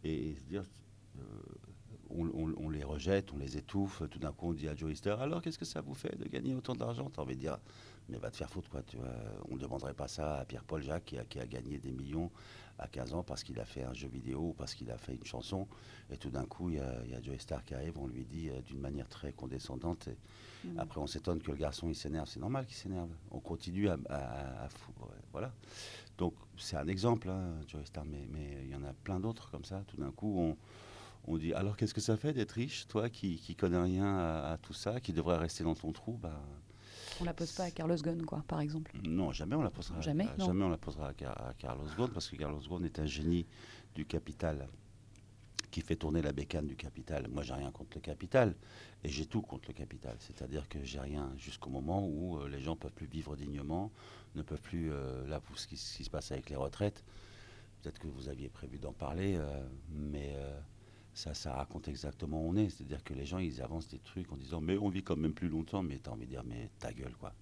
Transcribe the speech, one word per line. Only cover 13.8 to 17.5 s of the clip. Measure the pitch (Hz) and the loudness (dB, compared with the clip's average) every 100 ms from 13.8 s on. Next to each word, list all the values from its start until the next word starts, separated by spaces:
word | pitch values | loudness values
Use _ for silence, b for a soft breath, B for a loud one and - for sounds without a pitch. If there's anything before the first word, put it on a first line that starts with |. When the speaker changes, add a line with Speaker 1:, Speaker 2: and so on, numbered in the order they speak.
Speaker 1:
un | 64 | -4
jeu | 62 67 | -4 -4
vidéo | 64 60 67 82 | -4 -2 0 0
ou | |
parce | 78 67 | 0 -4
qu'il | - 60 | -6 -6
a | 58 | -6
fait | - | -4
une | 64 | -6
chanson. | 57 62 - 95 95 B B B B | -4 -6 -2 -2 -2 B B B B
Et | 69 | -6
tout | 71 | -2
d'un | 65 65 | -2 -2
coup, | - 87 | 0 0
il | 76 | 2
y | |
a, | 67 60 58 | 0 -2 -4
il | |
y | |
a | 62 | -4
Joe | 58 67 | -4 -6
Star | - | -2